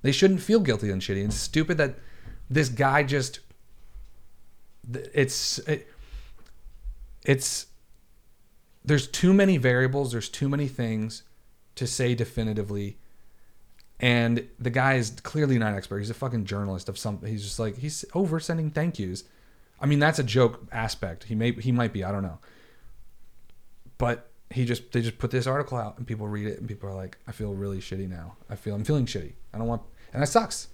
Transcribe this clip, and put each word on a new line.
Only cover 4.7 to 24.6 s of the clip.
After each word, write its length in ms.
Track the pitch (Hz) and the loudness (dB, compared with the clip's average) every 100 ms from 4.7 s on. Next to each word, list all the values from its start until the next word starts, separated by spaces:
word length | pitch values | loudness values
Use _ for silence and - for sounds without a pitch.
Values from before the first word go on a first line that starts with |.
| - 120 | -18 -10
th-, 180 | 127 - | -8 -4
it's, 460 | - 131 - - - | 0 0 0 -4 -4
it, 320 | - 151 - - - - - - - - - - - - - - - | -2 -4 -4 -20 -14 -14 -14 -18 -18 -18 -18 -12 -12 -12 -16 -6 0
it's, 400 | 135 - - - - - - _ - - - _ - _ _ - | 2 0 -6 -10 -20 -20 -20 _ -20 -20 -20 _ -20 _ _ 0
there's 220 | 147 - | 2 2
too 260 | - 180 | 2 6
many 240 | 190 196 170 | 8 6 6
variables, 560 | 127 123 131 139 139 | 4 4 2 2 -2
there's 160 | 117 - | -4 -6
too 180 | - 139 | -4 -2
many 200 | 143 139 | 0 -2
things 560 | 131 117 110 110 - - - - - _ - | -2 -2 -2 -4 -8 -18 -20 -20 -20 _ -6
to 100 | 123 | -4
say 300 | - 127 120 | 0 2 2
definitively. 840 | 113 - 110 107 98 101 101 - - - - - - - - - - - | 0 -2 -2 -2 -2 -4 -6 -8 -18 -20 -20 -20 -20 -20 -20 -20 -20 0
And 480 | 123 120 117 117 - - | 4 6 4 2 -2 -6
the 120 | 123 | 0
guy 240 | 123 135 | 2 4
is 180 | 131 113 | 4 2
clearly 480 | - - 156 143 123 | -4 -6 0 4 4
not 140 | 110 | 2
an 40 | 98 | -2
expert. 220 | - 101 | -4 -6
He's 100 | 104 | -6
a 40 | 113 | -4
fucking 300 | 131 120 95 | -4 -2 -2
journalist 420 | 101 101 92 - | -2 -2 -4 -6
of 100 | 95 | -6
some, 260 | 113 101 120 | -4 -4 -4
he's 180 | 110 | -6
just 160 | 101 - | -6 -4
like, 180 | 110 104 | -4 -2
he's 280 | 147 - - | -6 -6 -4
over 260 | 170 190 160 | 0 0 0
sending 300 | - 165 156 | -2 -2 0
thank 280 | 151 165 160 | 0 -2 -2
yous. 260 | 95 92 - - - - - _ | -6 -6 -10 -20 -20 -20 -20 _
I 80 | 139 | 2
mean, 120 | 147 | 6
that's 200 | 151 156 | 6 4
a 40 | |
joke 440 | 127 117 120 - - | 2 6 4 4 -8
aspect. 540 | 117 113 - 95 85 - | -4 -4 -4 -6 -8 -4
He 100 | 110 | 0
may, 160 | 117 | 2
he 200 | 120 120 | 0 2
might 200 | 123 117 | 2 2
be, 120 | 101 | 0
I 80 | 92 | -2
don't 120 | 101 | -2
know. 160 | 95 78 - - - - - - - - - - - - - - - - | -4 -8 -18 -20 -20 -20 -18 -16 -16 -16 -18 -16 -18 -18 -18 -20 -20 -2
But 340 | 120 117 - - - | 0 0 -6 -20 -8
he 120 | 127 | -2